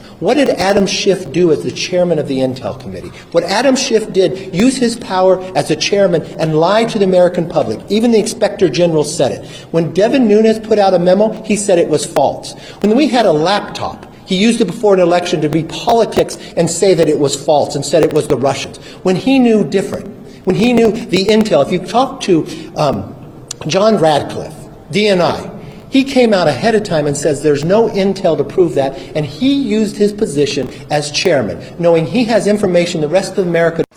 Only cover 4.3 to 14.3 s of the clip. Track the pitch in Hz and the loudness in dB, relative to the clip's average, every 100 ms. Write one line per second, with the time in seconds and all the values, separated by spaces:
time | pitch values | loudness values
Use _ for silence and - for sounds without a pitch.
4.3 | - - 165 254 - 233 226 - 185 185 | 0 -6 0 2 2 -2 -2 -4 2 4
5.3 | 185 - - 147 156 - 202 196 165 - | 2 0 -4 -2 -2 0 2 2 2 -4
6.3 | - 160 156 170 214 233 208 190 180 175 | -4 -2 2 2 2 0 0 2 4 4
7.3 | 180 165 151 110 107 - 208 240 220 - | 2 -2 -2 -2 -4 -2 0 4 2 0
8.3 | - 202 202 175 151 175 156 147 - 127 | -2 -2 2 0 2 2 2 0 0 -2
9.3 | 98 - - - 165 160 165 220 277 220 | -2 -12 -18 -6 -2 -2 0 2 4 4
10.3 | 208 220 220 - 208 196 180 175 190 214 | 4 4 2 0 2 4 4 4 2 2
11.3 | - - 202 - 175 147 147 - 151 131 | -2 -4 -2 2 2 2 0 -2 0 0
12.3 | - - - - - 202 233 285 240 208 | -2 -10 -16 -18 -4 0 2 2 2 2
13.3 | 151 170 202 - - 95 - - - - | 2 0 -2 -4 -10 -10 -10 -18 -14 -4